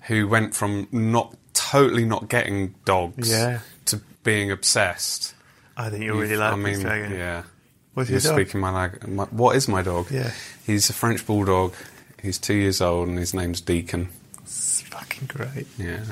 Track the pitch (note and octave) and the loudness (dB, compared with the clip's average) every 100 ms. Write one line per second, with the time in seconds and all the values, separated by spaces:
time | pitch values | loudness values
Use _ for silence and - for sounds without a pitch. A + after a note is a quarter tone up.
0 | - A2 G2+ A2+ G#2+ - G#2 G2+ G2 A#2 | 0 2 4 2 2 0 0 -2 -2 0
1 | A2 A#2 - - _ - - C#3 C3+ A#2+ | 2 2 0 -10 _ -4 2 6 6 4
2 | A2+ G#2+ G#2+ A#2+ - G2+ F#2+ - - F#2+ | 2 0 0 0 0 -2 -2 -4 2 2
3 | F2 B2+ A2+ A2 A#2+ A#2+ - - - G#2 | 2 -4 0 2 0 -2 -10 -8 -4 -4
4 | - - A#2 G#2+ G2+ G2 - A2+ F#2+ - | -6 -4 0 2 0 0 2 2 2 0
5 | - - - - - - - - A2 G#2 | -6 -6 -8 -12 -20 -20 -16 -8 -6 -4
6 | A2 G#2+ G#2+ G#2+ G#2+ G2+ G2+ G2+ G#2+ G#2+ | -2 0 2 2 2 2 0 0 -2 -2
7 | G#2 F#2 F2 E2+ - _ _ _ _ C3 | -2 -4 -4 -6 -8 _ _ _ _ -6
8 | A#2+ C3 D3+ D3+ F#2 G2 F#2 F#2 F2+ - | 0 2 2 2 0 -2 -2 0 -2 -6
9 | - G2 G2 A2 B2 C3+ B2+ F#2+ F#2 F2 | -8 -6 -4 4 6 6 4 2 2 -2
10 | F2 C3 A#2+ - - - - G#2 G#2 - | -2 -4 -4 -6 -14 -12 0 2 2 0
11 | A#2 A2 - G#2 F#2+ F#2 F#2 - - - | 0 0 0 0 4 4 2 -2 -18 -20
12 | - - G2 - - G#2 G2 F#2+ F2+ F2 | -20 -10 -6 -6 0 2 2 2 2 2
13 | F2 F2 F2 F#2+ F2 F2 - F2 E2+ F2 | 0 -2 -2 -2 -2 -4 0 0 0 -4
14 | F2 - - - - - - - - - | -4 -8 -20 -20 -12 -6 -2 -2 -6 -14
15 | - - C3+ - B2+ C#3 - - F2 F#2 | -12 -10 -8 -8 -8 -8 -12 -8 -8 -6
16 | A2 | -8